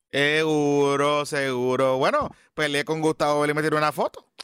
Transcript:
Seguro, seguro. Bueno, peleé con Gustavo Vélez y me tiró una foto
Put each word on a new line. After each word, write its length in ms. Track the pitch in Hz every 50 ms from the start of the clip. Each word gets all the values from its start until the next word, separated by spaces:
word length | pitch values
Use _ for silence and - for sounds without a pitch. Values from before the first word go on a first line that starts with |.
| _ _
Seguro, 1120 | - 139 143 147 151 156 160 156 151 151 147 147 143 143 143 139 139 139 143 147 147 147 147
seguro. 720 | - 151 143 135 135 127 123 123 127 127 131 135 131 131 131
Bueno, 320 | 147 190 262 302 262 - - - _ _ _
peleé 300 | - 156 147 143 143 147
con 160 | - 160 160
Gustavo 400 | 156 156 156 - 156 147 147 147
Vélez 140 | 147 147 147
y 20 |
me 60 | 151 151
tiró 120 | 156 151
una 140 | 151 151 151
foto 380 | - 175 240 - - - - _ _ -